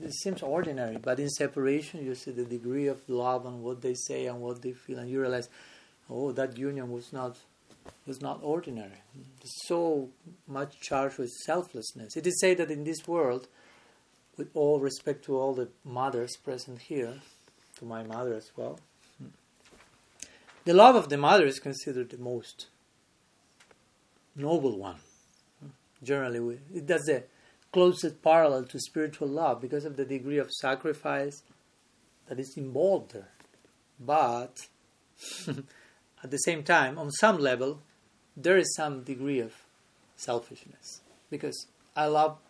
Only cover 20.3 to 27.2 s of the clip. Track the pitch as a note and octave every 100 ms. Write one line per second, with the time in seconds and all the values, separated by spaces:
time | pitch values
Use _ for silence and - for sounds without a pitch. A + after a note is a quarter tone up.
20.3 | - - - E3+ F3+ A#3+ A#3+ C#3+ C#3+ D3
21.3 | G3 C#3+ C3+ C#3 C3+ - B2+ A#2+ B2 B2
22.3 | A#2+ - - - _ _ _ _ _ _
23.3 | _ _ _ - - _ _ _ _ _
24.3 | C#3+ C#3+ E3 C3+ G2+ G2 D#2+ - _ _
25.3 | _ _ _ C#3+ - _ _ B2 C#3 B2+
26.3 | A#2 A#2+ B2 C#3+ F3+ C#3+ D#3+ D3 C3